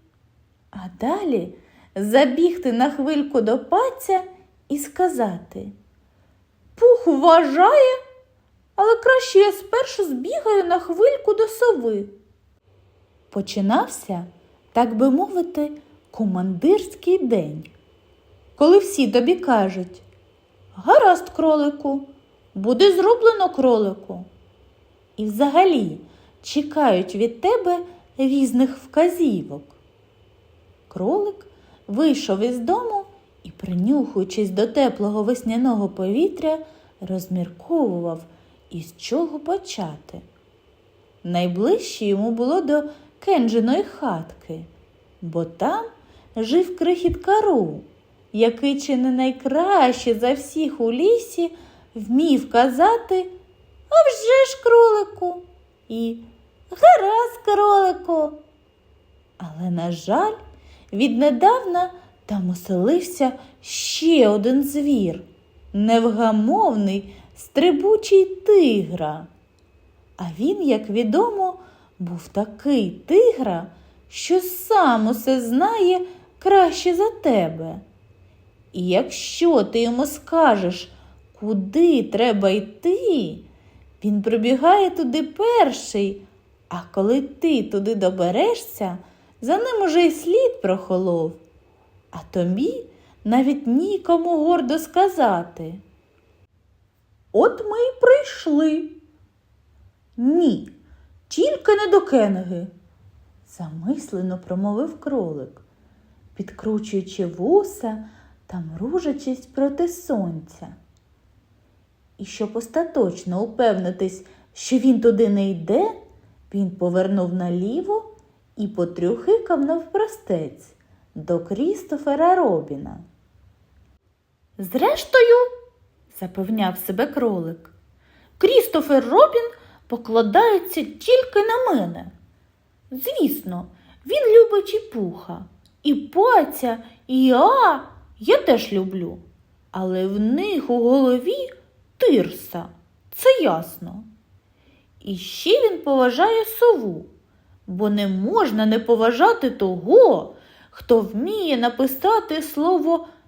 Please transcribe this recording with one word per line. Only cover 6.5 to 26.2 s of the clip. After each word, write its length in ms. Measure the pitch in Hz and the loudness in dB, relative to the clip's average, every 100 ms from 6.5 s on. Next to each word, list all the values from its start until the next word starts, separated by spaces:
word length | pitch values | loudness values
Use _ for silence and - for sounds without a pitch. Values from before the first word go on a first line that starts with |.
| _ _ - | _ _ 4
"Пух 320 | 480 480 - | 6 6 4
вважає, 920 | 277 339 330 294 285 392 587 508 508 - - _ _ _ _ _ - | 4 8 6 6 4 6 6 4 2 -8 -20 _ _ _ _ _ 0
але 200 | 427 466 | 2 2
краще 440 | - 523 - 392 | 4 2 4 4
я 120 | 415 | 4
спершу 540 | 392 - 466 523 - 359 | 2 -2 -2 -2 -4 -6
збігаю 580 | 254 320 605 440 415 | -6 -6 -4 0 0
на 160 | 349 349 | 2 -2
хвильку 540 | 349 339 480 554 - | -2 2 4 4 0
до 140 | 427 440 | 0 -2
сови". 580 | - 480 339 233 208 202 - _ _ _ _ _ _ _ _ _ _ _ | 2 2 2 -2 -4 -6 -14 _ _ _ _ _ _ _ _ _ _ _
Починався, 960 | 202 190 208 196 269 494 - - 180 175 - _ _ _ | -10 -6 -4 0 0 0 -6 -10 -10 -12 -18 _ _ _
так 240 | - 240 220 | -2 0 2
би 120 | 269 | 2
мовити, 640 | 277 403 370 339 302 294 302 - _ _ | 2 0 -2 -4 -4 -6 -8 -20 _ _
командирський 1080 | - 214 185 190 175 294 415 - - - 370 | -6 -4 -2 -4 0 2 2 -2 -8 -2 0
день, 480 | 262 214 151 151 - _ _ _ _ _ _ _ _ - | 0 -2 -2 -8 -16 _ _ _ _ _ _ _ _ 2
коли 220 | 302 392 | 6 6
всі 300 | 392 - 240 | 4 -2 0
тобі 280 | 240 240 359 | 2 0 0
кажуть: 640 | - 233 190 185 180 - - _ _ _ _ _ _ - | 0 0 0 -4 -10 -14 -20 _ _ _ _ _ _ -4
"Гаразд, 540 | 240 523 427 339 - | 4 6 6 4 -2
кролику, 800 | - 320 302 294 285 285 277 - - _ _ _ 196 | -2 2 2 0 -2 -4 -6 -8 -20 _ _ _ -6
буде 400 | 202 254 403 359 | -2 4 4 6
зроблено, 540 | 381 480 453 427 359 | 4 4 4 4 0
кролику". 760 | 349 262 226 196 190 - 180 180 _ _ _ _ _ _ _ _ - | 2 2 2 0 -4 -12 -16 -18 _ _ _ _ _ _ _ _ -8
І 80 | 214 | -6
взагалі 720 | 208 285 302 381 285 180 151 - _ | 0 2 4 4 2 -2 -8 -16 _